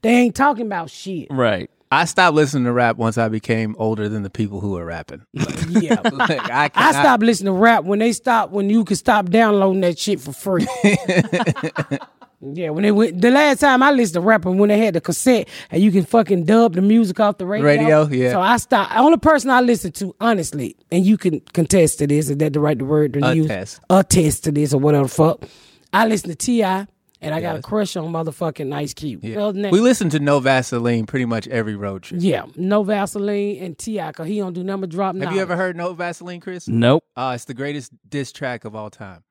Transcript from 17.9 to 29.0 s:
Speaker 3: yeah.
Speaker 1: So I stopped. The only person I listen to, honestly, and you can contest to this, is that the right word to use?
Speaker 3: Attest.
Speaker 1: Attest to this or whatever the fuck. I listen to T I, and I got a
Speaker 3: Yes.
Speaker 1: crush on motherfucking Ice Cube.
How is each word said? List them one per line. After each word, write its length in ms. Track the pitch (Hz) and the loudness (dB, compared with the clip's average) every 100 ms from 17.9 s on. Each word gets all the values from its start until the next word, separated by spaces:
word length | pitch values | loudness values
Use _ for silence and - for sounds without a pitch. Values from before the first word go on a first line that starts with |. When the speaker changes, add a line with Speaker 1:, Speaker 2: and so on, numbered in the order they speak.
| 151 151 | 4 4
Speaker 3:
yeah. 220 | 127 127 | 0 0
Speaker 1:
So 80 | 123 | 0
I 160 | 190 240 | 2 0
stopped. 360 | - 226 196 | 2 0 0
The 40 | 220 | 2
only 200 | 285 330 | 4 4
person 320 | 311 302 233 | 4 2 2
I 100 | 254 | 2
listen 320 | 247 226 180 | 2 0 -2
to, 240 | - 196 - | -8 -10 -4
honestly, 520 | 226 214 156 147 120 - _ | -2 -2 -2 -6 -8 -10 _
and 140 | 170 | 0
you 140 | 185 214 | 2 2
can 220 | 185 151 _ | 2 -4 _
contest 460 | - 160 190 156 - | -2 2 4 4 2
to 80 | 143 | 0
this, 240 | 147 151 | 0 0
is 80 | 143 | -2
that 160 | 156 | -2
the 60 | 147 | 0
right 200 | 147 131 | 0 0
word 320 | 135 151 151 | 0 0 0
to 220 | 139 131 160 | 0 0 2
use? 80 | |
Speaker 3:
Attest. 360 | 156 98 98 - _ | 0 -4 -10 -16 _
Speaker 1:
Attest 540 | 190 185 - 156 - | 2 4 2 2 0
to 80 | 160 | -2
this 200 | 147 147 | -2 0
or 80 | 139 | 2
whatever 240 | 147 147 | 2 2
the 60 | 135 | 0
fuck. 320 | - 160 - - - _ _ _ | 2 2 2 -8 -20 _ _ _
I 140 | 190 226 | 0 2
listen 240 | 214 - | 0 -4
to 40 | |
T 300 | 160 - 240 | -8 -2 0
I, 220 | 196 190 202 _ _ _ | 0 -2 -6 _ _ _
and 140 | 156 | -8
I 80 | 156 | -6
got 140 | 170 156 | -6 -8
a 20 | |
Speaker 3:
Yes. 60 | 131 | -6
Speaker 1:
crush 280 | 214 202 185 | -4 -4 -6
on 140 | 160 | -8
motherfucking 600 | 165 160 135 165 - 139 | -6 -8 -6 -8 -6 -8
Ice 200 | 143 147 | -8 -8
Cube. 280 | - | -10